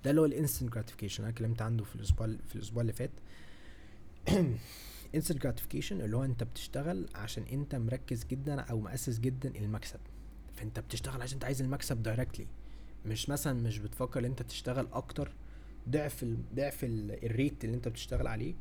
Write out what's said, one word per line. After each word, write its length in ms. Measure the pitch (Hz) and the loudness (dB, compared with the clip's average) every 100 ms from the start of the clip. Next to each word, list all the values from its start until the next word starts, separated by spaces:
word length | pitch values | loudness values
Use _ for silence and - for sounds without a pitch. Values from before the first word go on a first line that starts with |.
ده 60 | 135 | 6
اللي 120 | 151 | 8
هو 40 | 156 | 6
ال 220 | 127 147 | 6 2
instant 280 | - 123 113 | 2 0 -2
gratification، 440 | 110 - 101 - | -4 -4 -4 -2
أنا 100 | 107 | -2
اتكلمت 320 | 113 113 113 | 0 0 2
عنه 220 | 110 117 | 2 2
في 120 | 107 110 | 0 -6
الأسبوع 300 | 104 - 113 | 2 2 4
ال-، 140 | 110 - | 0 -4
في 80 | 107 | -6
الأسبوع 260 | 104 117 | -2 0
اللي 120 | 117 | 2
فات. 180 | 113 127 - - - - - - - - - - - - | 0 -2 -4 -10 -12 -12 -12 -12 -14 -14 -12 -12 -4 6
<clears throat> 880 | 190 156 117 - - - - - 160 | 8 8 4 -4 -12 -12 -12 -2 0
instant 200 | 151 147 | 2 2
gratification 540 | 139 117 - 139 143 | 2 0 -2 -2 0
اللي 260 | 196 110 113 | 0 2 2
هو 60 | |
أنت 200 | 135 113 | 4 2
بتشتغل 640 | 113 - - 131 147 185 170 - | 0 -2 -4 0 0 0 -2 -4
عشان 280 | 107 - | -4 -4
أنت 320 | 113 135 143 135 | -2 -2 0 2
مركز 480 | 113 117 - 117 | 2 0 0 -2
جدًا 380 | - 131 139 139 | 0 -2 0 0
أو 180 | 123 117 | 0 0
مؤسس 400 | 104 113 - 113 | 0 -2 0 2
جدًا 300 | 120 131 131 | 2 2 -2
المكسب. 500 | - 104 107 - - - - - - - - | -2 0 0 -4 -10 -12 -12 -12 -12 -14 -8
فأنت 240 | 110 - | -6 -6
بتشتغل 420 | - 113 135 131 | -4 -4 -2 -2
عشان 120 | 127 | -2
أنت 120 | 135 123 | 0 0
عايز 160 | 135 | 2
المكسب 460 | 131 135 - 120 110 | 2 2 0 2 4
directly، 360 | 113 127 - 104 - - - - - 110 | 4 2 0 -4 -6 -10 -10 -12 -8 -2
مش 240 | 110 - | 0 2
مثلًا 240 | 143 156 | 2 2
مش 260 | 127 117 110 | 4 2 2
بتفكر 400 | 107 - 127 135 | -2 -2 0 2
إن 60 | 123 | 0
أنت 160 | 123 | 0
تشتغل 460 | 117 - - 127 123 | -4 -4 0 0 0
أكتر، 380 | 120 - - 143 - - - - - - | -2 -2 -2 -2 -4 -12 -12 -12 -8 0
ضعف 340 | 147 147 - | 2 2 -2
ال-، 320 | 120 117 117 120 | -2 -2 -2 0
ضعف 280 | 139 - | 0 0
ال-، 420 | 127 113 104 107 117 | -2 0 -2 -2 0
الريت 400 | 113 139 - 110 | 4 4 2 -2
اللي 100 | 123 | 0
أنت 120 | 120 | -2
بتشتغل 400 | 113 - 123 127 | -4 -2 2 2
عليه 260 | 113 117 175 | 0 -2 -2